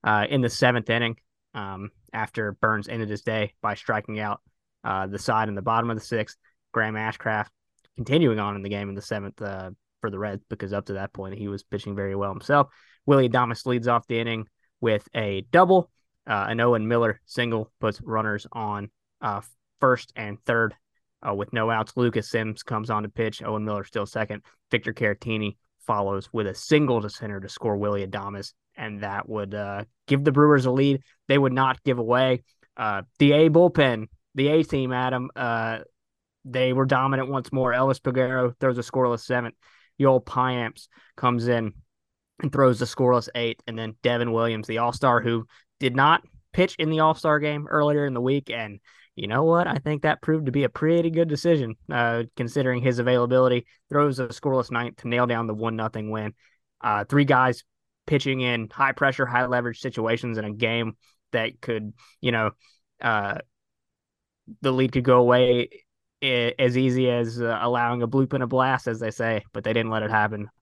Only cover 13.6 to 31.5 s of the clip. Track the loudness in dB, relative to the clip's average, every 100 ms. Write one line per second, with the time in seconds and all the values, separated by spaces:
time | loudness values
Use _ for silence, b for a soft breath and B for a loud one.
13.6 | -2 -2 2 0 0 -4 -2 -6 -8 _
14.6 | _ _ 0 0 -2 -6 -4 -4 2 4
15.6 | 6 4 2 _ _ _ -4 -2 -2 2
16.6 | 2 2 2 2 2 -2 _ -4 -2 -2
17.6 | -6 _ -4 -4 -4 -2 -2 -4 -8 -8
18.6 | -6 -6 -10 _ _ _ -6 -6 -10 _
19.6 | _ _ 2 2 -2 -12 -10 -8 -2 0
20.6 | 0 -4 _ _ _ _ -6 -4 -4 -2
21.6 | 0 0 -2 0 0 0 -2 -4 -4 -8
22.6 | -6 -6 -4 -4 -4 -4 -4 -4 -6 -6
23.6 | -4 -6 -6 -8 -6 -6 -6 -8 b b
24.6 | _ -2 -2 -2 -2 -2 -4 -4 -4 -8
25.6 | _ _ -4 -2 -2 -4 -6 -6 -4 -8
26.6 | 2 2 4 0 -2 -10 -10 -10 -12 -6
27.6 | -2 -2 0 -2 -4 -8 -8 -10 -14 _
28.6 | _ -14 -12 -10 -8 -8 -8 -8 -6 -8
29.6 | -8 -8 -12 _ -2 0 2 4 6 6
30.6 | 4 2 2 0 b b 0 2 4